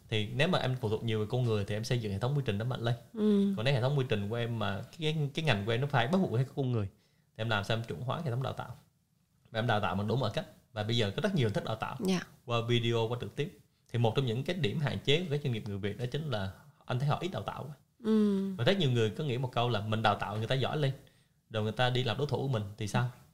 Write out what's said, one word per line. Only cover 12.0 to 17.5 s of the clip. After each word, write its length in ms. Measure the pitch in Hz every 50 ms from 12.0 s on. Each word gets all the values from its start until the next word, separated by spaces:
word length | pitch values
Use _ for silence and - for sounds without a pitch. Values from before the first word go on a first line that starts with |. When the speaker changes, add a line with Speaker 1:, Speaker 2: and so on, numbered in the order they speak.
| 208 185 190 175 - - - - -
Speaker 1:
Qua 160 | 120 117 120 113 117
video, 400 | 120 120 113 117 117 117 113 110
qua 100 | 120 117
trực 140 | 110 101 -
tiếp. 240 | - 147 190 - - - _ _ _ _ _
Thì 80 | - 117
một 140 | 120 113 110
trong 100 | 143 135
những 180 | 123 110 127 139
cái 120 | - 180
điểm 240 | 185 147 - 214 -
hạn 180 | 147 110 101 98 -
chế 140 | 131 143 165
của 60 | 185 165
các 100 | 139 147 143
doanh 100 | 135 117
nghiệp 100 | 107 98 104
người 100 | 98 98
Việt 200 | 98 101 98 -
đó 60 | 123 123
chính 180 | - 143 160 151
là 200 | 120 104 95 95 - - - - - _ -
anh 140 | - 123 120
thấy 80 | 139 147
họ 80 | 123 -
ít 60 | 165 180
đào 140 | 190 117
tạo 220 | 98 -